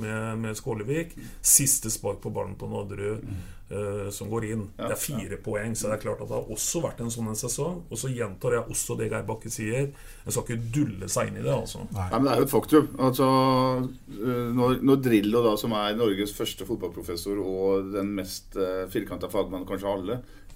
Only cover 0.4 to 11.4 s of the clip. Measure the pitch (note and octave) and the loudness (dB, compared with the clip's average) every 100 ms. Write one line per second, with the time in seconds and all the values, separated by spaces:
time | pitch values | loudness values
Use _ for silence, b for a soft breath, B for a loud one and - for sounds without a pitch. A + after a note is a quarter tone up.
0.4 | A2+ G#2+ C3 A2 G#2+ D#3 E3+ - B B | -4 -4 -4 -4 -2 -2 -4 -10 B B
1.4 | - - C#3 - A2 - G#2 G2+ A2+ G#2 | 4 6 6 2 0 -2 -2 -4 -4 -4
2.4 | G2 F#2+ G#2+ G#2+ G2 G2 G2+ G#2+ - F#2+ | -6 -6 -6 -6 -6 -4 -4 -4 -6 -8
3.4 | B B - G2 G2+ G2+ G2 - G2+ A2+ | B B -8 -6 -4 -4 -6 -6 -4 -4
4.4 | G#2+ A2+ G2 - A2+ G#2+ - A#2+ F#2 - | -2 -4 -6 -6 -6 -4 -4 -6 -6 -8
5.4 | - G#2 A2+ A2 G#2+ G#2+ G#2+ - G#2+ A#2 | -4 -4 -2 -2 -2 -2 -4 -6 -4 -6
6.4 | A#2 G#2+ - E3+ A2+ - A#2 A#2 A2 A2 | -4 -4 -2 -2 -2 -4 -6 -4 -4 -4
7.4 | B2 - D#3 F3 - A#2 C3+ A#2+ G#2+ F#2+ | -4 -2 -4 -4 -8 -6 -4 -2 -4 -2
8.4 | B2+ A#2+ - - - A#2+ A2 A2 G#2 A2 | 0 0 0 -4 -2 -2 -2 -2 -4 -6
9.4 | G#2+ - G#2+ B2+ C#3+ - B B - - | -6 -4 -2 0 -2 -4 B B -4 -4
10.4 | - A#2 A#2 C3+ C#3 F#2+ F#2+ B2 A2 G2+ | -2 -4 0 2 2 0 -2 -2 -2 -2